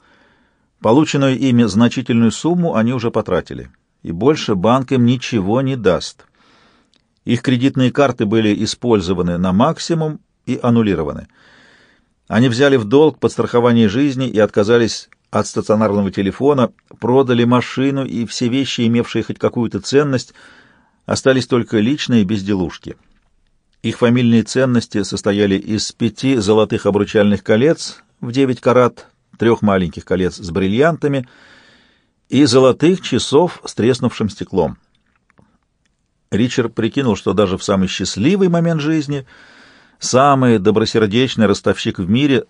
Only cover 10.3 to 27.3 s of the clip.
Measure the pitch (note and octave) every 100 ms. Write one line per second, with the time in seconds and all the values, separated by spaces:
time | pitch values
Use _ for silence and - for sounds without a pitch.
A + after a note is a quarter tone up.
10.3 | _ - B2+ B2 A#2 G#2+ E2 D2 C2+ -
11.3 | _ _ _ _ _ _ _ _ _ -
12.3 | G#2+ B2+ A2+ C#3+ C3 G#2 C3+ D#3 - A2+
13.3 | - G#2+ A#2+ A#2+ A#2 A2 A2 D3 B2+ B2+
14.3 | G2+ G#2 A#2 G2+ A#2+ A2+ - - _ _
15.3 | G#2+ G#2 A#2 G2+ G#2+ A2 G2+ G2 G2 G2
16.3 | - C3 C#3 A2+ _ _ - A2 C3 B2+
17.3 | A#2+ A#2+ B2 - - C3+ C#3 C3 A2+ A2+
18.3 | - B2 C3+ C3 - A#2 A#2 A2+ A#2 -
19.3 | G#2 A2 A#2+ A2 G2+ - C3+ D3 B2+ -
20.3 | _ - - _ _ _ _ - G2+ C3
21.3 | C3 A#2+ B2 A2+ A2 A2 D3 - A#2+ F#2+
22.3 | G#2+ F#2+ G2 E2 - - - _ _ _
23.3 | _ _ _ _ _ A2+ G#2+ A#2+ B2 A#2+
24.3 | A#2 G#2+ B2+ C3 A#2+ - G#2+ G2 G2 G#2+
25.3 | G2+ G2+ F#2+ - G#2 - - A#2 - C3
26.3 | C3 G2 G#2+ G#2+ A2+ G2+ G2+ G2+ A2 G2+